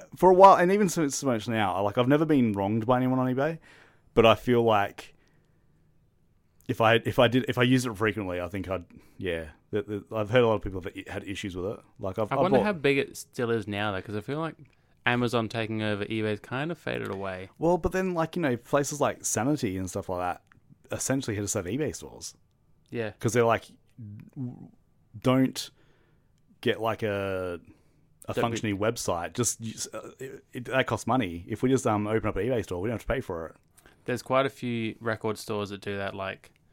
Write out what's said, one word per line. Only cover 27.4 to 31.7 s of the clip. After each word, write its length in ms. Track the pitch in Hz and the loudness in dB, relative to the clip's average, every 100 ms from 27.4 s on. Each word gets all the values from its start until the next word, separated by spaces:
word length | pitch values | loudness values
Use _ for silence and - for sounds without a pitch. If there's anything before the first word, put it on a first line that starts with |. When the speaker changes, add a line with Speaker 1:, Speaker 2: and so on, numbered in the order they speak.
| 92 87 | -6 -8
Speaker 1:
a 760 | - - _ _ _ _ - | -12 -20 _ _ _ _ -8
Speaker 2:
Don't 20 | 110 | -2
be 60 | |
Speaker 1:
functioning 380 | 120 113 110 98 | -2 -2 -2 0
website. 540 | 104 120 - 87 85 - | -2 -2 -2 -4 -4 -2
Just, 260 | 120 - | -2 -4
use, 260 | 113 107 - | -10 -10 -10
uh, 160 | 110 113 - | -12 -14 -14
it, 240 | 131 - _ | -16 -16 _
it, 140 | 131 120 | -14 -4
that 220 | 127 127 | -2 0
costs 180 | 110 - | -2 0
money. 400 | 127 98 85 90 | -2 -2 -6 -10
If 140 | 107 | -2
we 80 | |
just, 160 | 127 | 0